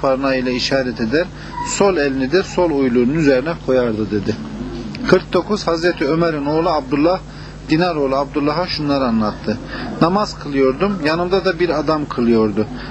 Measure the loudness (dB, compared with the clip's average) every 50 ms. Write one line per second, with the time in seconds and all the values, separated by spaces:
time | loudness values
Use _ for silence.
0 | 0 0 2 2 0 0 0 0 0 0 -2 -2 -2 0 0 0 0 -2 -2 -4
1 | -2 0 0 0 0 -2 -6 -14 -14 -12 -8 -8 -6 -2 2 2 4 4 4 2
2 | 0 0 0 -2 0 2 2 0 0 0 0 0 0 2 2 2 2 4 4 4
3 | 4 4 2 4 4 4 4 4 2 -2 -4 -4 0 2 2 2 2 2 0 -2
4 | -2 -2 -2 -2 -2 -2 -4 -4 -6 -10 -10 -10 -8 -8 -8 -10 -10 -10 -8 -4
5 | 2 4 4 4 4 2 -2 0 0 0 -2 -2 0 -2 0 0 0 0 0 0
6 | 0 0 2 2 2 0 0 -2 -2 0 0 2 2 2 0 0 -2 0 0 2
7 | 2 2 2 0 -4 -10 -16 -16 -16 -16 -16 -8 -4 0 2 2 2 0 0 0
8 | 0 0 0 0 -2 -2 -2 -2 0 0 0 0 -2 -4 -4 -4 -2 0 0 0
9 | 2 2 2 2 0 0 -2 -4 -4 -4 -4 -6 -6 -10 -10 -10 -10 -6 -2 0
10 | 2 2 2 2 0 -2 -6 -8 -8 -4 0 2 4 4 2 2 0 0 0 0
11 | 0 0 0 0 0 0 0 0 2 0 0 0 0 0 0 0 0 0 0 -2
12 | -2 -4 -2 0 2 4 4 4 4 2 2 0 -2 -2 -4 -10 -12 -12